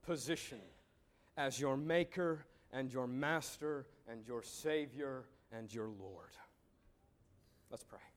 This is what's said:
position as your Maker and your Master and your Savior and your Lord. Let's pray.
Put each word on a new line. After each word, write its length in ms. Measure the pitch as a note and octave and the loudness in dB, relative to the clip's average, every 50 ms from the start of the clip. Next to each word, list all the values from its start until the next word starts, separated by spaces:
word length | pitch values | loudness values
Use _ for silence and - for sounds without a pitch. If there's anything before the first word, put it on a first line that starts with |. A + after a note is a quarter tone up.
| - | 0
position 560 | - F3 D3 - D3 E3 - - - C3+ A2 F#2+ F2 - - - _ _ - - _ _ _ - - _ | -2 -2 0 2 0 0 0 0 -8 -8 -10 -12 -16 -20 -20 -20 _ _ -20 -20 _ _ _ -20 -10 _
as 220 | - C#3+ C3+ A#2+ B2+ | 2 2 2 2 4
your 180 | C#3 C#3 C3+ | 4 4 4
Maker 680 | C3+ D3+ D#3+ E3 F3 F3 E3+ - F3+ F3 E3+ D#3+ D3+ D3 - - - - - | 4 4 6 6 6 6 4 2 2 2 2 2 0 -2 -14 -20 -20 -20 -8
and 200 | - C3 C3 B2+ | -4 -2 -2 0
your 140 | A#2+ C3 B2+ | 0 0 0
Master 800 | B2 B2 C3 C#3+ D3 D#3+ D#3+ D3 - - - D3+ D3+ D3+ C#3 C3+ - - - - - | 0 0 2 4 4 4 2 2 -2 -6 -4 -2 -2 -2 -2 -4 -10 -16 -20 -12 -10
and 160 | A#2 A2+ A2 | -10 -10 -6
your 160 | A#2 B2 A#2 | -4 -6 -4
Savior 800 | G#2 - - - - D#3 D#3 D#3 D3 C#3 A#2 C#3 C#3+ C#3 C3 B2+ A#2+ - - - - - | -4 -6 -10 -2 2 4 4 4 2 2 -2 -2 -2 -2 -2 -4 -8 -10 -18 -20 -18 -10
and 200 | A2+ A2+ A2+ G#2 G#2 | -8 -8 -8 -6 -4
your 140 | A2+ G#2+ A2 | -4 -4 -4
Lord. 420 | G#2+ G2 F#2+ F#2+ F#2+ E2 - - - - - - - _ _ _ _ _ _ - - _ - - _ _ - _ - - - - - - - - | -4 -6 -10 -10 -10 -12 -14 -16 -18 -20 -20 -20 -20 _ _ _ _ _ _ -20 -20 _ -20 -20 _ _ -20 _ -20 -20 -20 -20 -20 -20 -14 -12
Let's 140 | - - - | -12 -12 -12
pray. 140 | - G#2 F#2 - - - | -14 -18 -20 -20 -20 -20